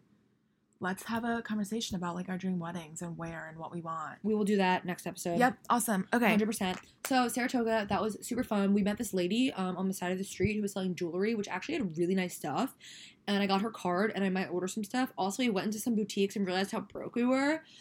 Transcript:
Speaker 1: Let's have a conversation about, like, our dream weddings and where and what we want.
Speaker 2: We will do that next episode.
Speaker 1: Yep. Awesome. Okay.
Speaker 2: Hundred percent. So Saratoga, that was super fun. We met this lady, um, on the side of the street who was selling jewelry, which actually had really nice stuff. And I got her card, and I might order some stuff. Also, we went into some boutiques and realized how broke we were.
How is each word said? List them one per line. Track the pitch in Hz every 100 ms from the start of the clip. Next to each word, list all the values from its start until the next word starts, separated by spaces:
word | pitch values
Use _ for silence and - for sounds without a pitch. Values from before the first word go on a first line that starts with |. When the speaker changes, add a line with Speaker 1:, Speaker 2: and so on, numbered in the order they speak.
| _ _ _ _ _ _ _ _
Speaker 1:
Let's | 180 190
have | - 226
a | 233 233
conversation | 226 214 202 220 220 190
about, | 175
like, | 175 180
our | 185
dream | 185 180
weddings | 165 175 151 160
and | 175 165
where | 165 165 160
and | 160
what | 160
we | 175
want. | 165 160 151 -
Speaker 2:
We | 202
will | 214
do | 202 208
that | 185 185
next | 185 170 -
episode. | - 180 170
Speaker 1:
Yep. | 247 - -
Awesome. | 240 233 196 -
Okay. | 233 226
Speaker 2:
Hundred | 208
percent. | 214 226 185 185 - _ -
So | 262 240
Saratoga, | 240 247 254 226 220 202
that | 196
was | 214 196
super | - 233
fun. | 254 208 196
We | 202
met | 196 208
this | 233
lady, | 185 180 220 262
um, | - 185 175
on | 190
the |
side | 185 180
of | 185
the |
street | 196 - 190
who | 214
was | 202
selling | 202 190
jewelry, | 175 175 175 202
which | 233 196
actually | 185 - 320
had | 202 156
really | 175
nice | 190 180 -
stuff. | 160 143 254 - - - - - -
And | 202
I | 196
got | 196
her | 226
card, | - 180 175 190
and | -
I | 196
might | 185 160
order | 175 190
some | 220
stuff. | 208 254 254 -
Also, | - 202
we | 247
went | 196 208
into | 214
some | 247
boutiques | 220 208 - 196 202
and | 190
realized | 185 196
how | 220
broke | 196 - -
we | 240
were. | 247 262 285 320 - -